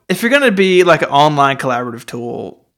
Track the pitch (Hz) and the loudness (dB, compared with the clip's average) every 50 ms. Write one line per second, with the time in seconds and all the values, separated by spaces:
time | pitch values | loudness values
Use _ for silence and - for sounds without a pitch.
0 | _ - 185 - 226 233 269 285 277 247 196 196 190 190 180 180 170 175 160 147 | _ -6 -6 -4 -2 0 0 2 2 2 2 2 2 2 4 4 4 4 4 2
1 | - - 135 143 147 156 151 143 139 135 135 123 - 131 123 120 123 120 113 117 | 0 -2 2 2 2 2 2 2 0 0 0 -2 -4 -4 -4 -4 -6 -8 -10 -14
2 | - - - 120 120 120 120 113 104 90 - _ _ _ _ | -16 -14 -14 -12 -10 -10 -10 -10 -12 -12 -14 _ _ _ _